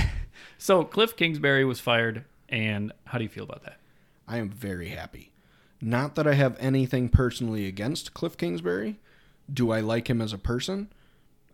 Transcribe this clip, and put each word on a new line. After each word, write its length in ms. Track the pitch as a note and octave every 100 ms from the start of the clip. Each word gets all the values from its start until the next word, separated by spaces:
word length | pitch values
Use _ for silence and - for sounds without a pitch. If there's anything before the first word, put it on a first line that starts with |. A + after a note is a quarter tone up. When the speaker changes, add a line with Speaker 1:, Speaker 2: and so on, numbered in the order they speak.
| - - - - - -
Speaker 1:
So 240 | - F#3
Cliff 320 | D3+ G3+ A3 -
Kingsbury 480 | E3+ D3+ C#3+ C#3 C3+
was 140 | A#2+
fired, 460 | - A#2 A#2 A2 - _ _
and 420 | A#2+ A2 G#2 G#2+ - -
how 140 | B2
do 40 |
you 60 | A2
feel 140 | G2+
about 180 | G2+ -
that? 140 | - - _ _ _ _ -
Speaker 2:
I 100 | A#2
am 100 | G#2
very 400 | G2+ G#2 F2+ E2
happy. 420 | D2+ D#2 - - _ _ _ _ _
Not 360 | A2 A#2+ C#3+ D3+
that 100 | D3+
I 80 |
have 240 | C#3+ C3+ G#2+
anything 500 | C3 C3+ B2+ B2+ A#2+
personally 580 | - B2+ - A#2 A2 G2
against 480 | G2 G#2+ - - -
Cliff 200 | E3+ -
Kingsbury. 640 | F3 E3+ F3 F#3 G#3+ G#3 _ _ _ _ -
Do 160 | B2+ A#2
I 100 | A2
like 280 | G#2+ A#2 -
him 100 | A#2+
as 140 | A2
a 40 | G2+
person? 520 | - A#2+ - G3 G#3 - _ _ _ _ _